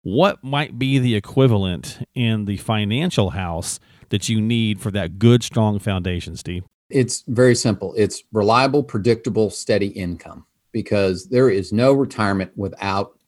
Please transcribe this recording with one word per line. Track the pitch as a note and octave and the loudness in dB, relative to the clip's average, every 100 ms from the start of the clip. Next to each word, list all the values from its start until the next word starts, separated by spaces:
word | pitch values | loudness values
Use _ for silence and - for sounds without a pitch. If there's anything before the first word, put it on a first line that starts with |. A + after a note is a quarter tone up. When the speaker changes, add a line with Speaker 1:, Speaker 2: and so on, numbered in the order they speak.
Speaker 1:
What | G2 A#2 G3 - | -4 0 0 -2
might | C3 C#3+ D3+ A#2+ | -6 -4 -4 -4
be | C3+ C3+ | 0 2
the | B2 | 2
equivalent | G#2+ - C3+ C3 G#2 F#2+ F2 - - - | 0 0 4 4 4 0 -4 -8 -14 -10
in | B2+ A2+ A2 | -4 -2 -2
the | G#2 G2 | -2 -4
financial | - G#2+ G#2 A#2+ F3 - F#2 | -2 -2 0 -2 -2 0 0
house | F#2 F2+ E2 - - _ _ - | -2 -4 -6 -6 -10 _ _ -6
that | G#2 - | -4 0
you | A2 | 0
need | A2 A#2 A2 G2+ | 0 0 0 -2
for | G#2 | -4
that | G2 E2+ F#2+ | -4 -6 2
good, | A#2 A#2+ | 6 6
strong | - A#2 G#2+ G2+ | 2 0 0 0
foundation, | G#2+ F#2 F2+ F2 E2 - | -2 -2 -2 -4 -6 -10
Steve? | - F2+ - _ - | -8 -8 -10 _ -4
Speaker 2:
It's | C3+ A#2 - - | 0 0 -4 -2
very | A#2 B2+ | 4 4
simple. | A#2+ B2 G#2 F#2+ A2 | 4 0 -2 -2 0
It's | G2+ - - | 0 -2 -6
reliable, | G#2+ G2+ D3+ C3+ C#3+ | 0 4 4 4 2
predictable, | C#3 A2 A#2 A2+ - G#2+ G#2 | 0 0 0 0 0 0 0
steady | - - G#2 G2+ | -2 -2 0 0
income, | G2+ F2 E2+ D#2+ - - _ _ | -4 -8 -8 -14 -20 -20 _ _
because | A2+ - G#2 F#2+ F2+ - | -8 -2 0 0 -2 0
there | B2 C3 | 2 4
is | G2 F2+ | 2 0
no | G#2 C3 | 2 4
retirement | C#3 C3 - G#2 G2 F#2 | 4 0 -2 0 0 -4
without | G#2 G2 - G2 G2 G2+ _ | -6 -8 -6 -4 -4 -4 _